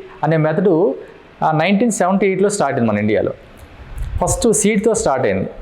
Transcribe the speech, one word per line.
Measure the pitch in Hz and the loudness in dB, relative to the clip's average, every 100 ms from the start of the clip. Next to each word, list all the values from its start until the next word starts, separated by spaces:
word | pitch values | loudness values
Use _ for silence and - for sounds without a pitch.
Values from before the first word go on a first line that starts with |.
| - - | -10 -6
అనే | 151 160 | 0 2
మెథడ్ | 156 156 190 160 220 - - - - - | 0 2 2 2 2 -2 -10 -20 -20 -4
ఆ | 156 | -2
నైన్టీన్ | 156 175 202 240 | 0 2 2 2
సెవెంటీ | - 180 190 196 | 0 0 2 2
ఎయిట్లో | 190 196 | 2 0
స్టార్ట్ | 202 143 127 | 0 -2 0
అయింది | 113 | 0
మన | 104 | 0
ఇండియాలో. | 107 101 - - - - - - - - - - | 0 0 0 -6 -16 -20 -20 -20 -16 -12 -6 -4
ఫస్ట్ | 175 - 240 | -2 0 0
సీడ్తో | - 202 214 226 | 2 2 2 0
స్టార్ట్ | 202 156 131 | 0 0 0
అయింది. | 110 95 165 - | 0 -2 -4 -10